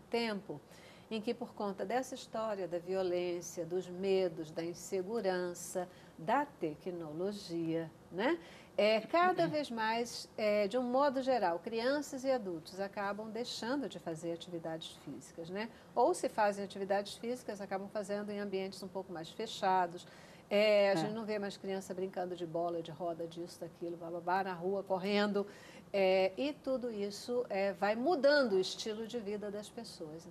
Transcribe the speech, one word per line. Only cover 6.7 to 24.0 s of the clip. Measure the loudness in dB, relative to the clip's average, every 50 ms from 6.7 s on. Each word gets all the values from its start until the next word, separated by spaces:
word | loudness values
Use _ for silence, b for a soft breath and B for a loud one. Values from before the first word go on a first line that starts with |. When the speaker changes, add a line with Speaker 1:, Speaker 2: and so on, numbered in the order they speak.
| -4 -6 -8 -8 -6 -6 -8 -8 -6 -4 -4 -4 -4 -6 -8 -6 -4 -2 -2 0 0 -2 -2 -4 -10 -16 -16 -10
Speaker 1:
né? | -4 0 2 2 2 0 B B B B B B B 4
É, | 4 6 6 4
cada | 2 2 4 4 6 6 6 4 2
vez | 2 2 0 -2 -2
mais, | -2 -2 0 0 2 0 0 -2 -4 -10 -10 -10 -4 0
é, | 2 4 4 4 4 4
de | 2 0
um | 0
modo | 2 4 4 4 4 4 2
geral, | 2 2 4 4 4 2 0 0
crianças | -2 -4 -2 0 2 2 2 2 0 -2 -6 -2 0
e | 2
adultos | 2 2 0 -2 -6 -6 -6 -8 -6 -6
acabam | -6 -4 -4 -4 -2 -2 -2 -4 -6 -8
deixando | -6 -6 -6 -6 -6 -4 -2 -2 0 0 -2 -4
de | -6 -6
fazer | -6 -6 -6 -4 -4 -4
atividades | -4 -4 -6 -8 -8 -6 -6 -6 -6 -6 -8 -10 -14 -14 -12
físicas, | -10 -10 -10 -12 -14 -14 -12 -10 -6
né? | -6 -6 -6 -6 B B B B B
Ou | 4 6 6 4
se | 4 0 -2
fazem | 2 4 4 4 4 2 -2
atividades | -6 -6 -4 0 2 2 2 2 -2 -6
físicas, | -8 -6 -4 -4 -4 -6 -8 -8 -8
acabam | -6 -4 -4 -4 -4 -4
fazendo | -6 -4 -4 -2 -2 -4 -4 -4
em | -4 -4
ambientes | -4 -2 -2 -2 -2 -4 -6 -8
um | -10 -8
pouco | -8 -8 -8 -6
mais | -8 -8 -8 -8
fechados. | -8 -8 -6 -6 -4 0 4 4 6 6 4 2 0 -6 -14 B B B B B B B B B
É, | 4 6 6 8 8 8 8 6
a | 6
Speaker 2:
É. | 4
Speaker 1:
gente | 2 0 -2
não | -4 -4
vê | -2 -2 -2
mais | -2 -4 -6
criança | -6 -6 -4 -4 -4 -4 -6 -4
brincando | -4 -4 -4 -2 -4 -4 -4 -4
de | -4 -4
bola, | -2 -2 0 0 0 0 -2
de | -4 -6
roda, | -6 -6 -4 -4 -4 -4 -6 -8
disso, | -6 -8 -10 -10 -10 -10
daquilo, | -12 -12 -10 -8 -6 -6 -6
bababá, | -6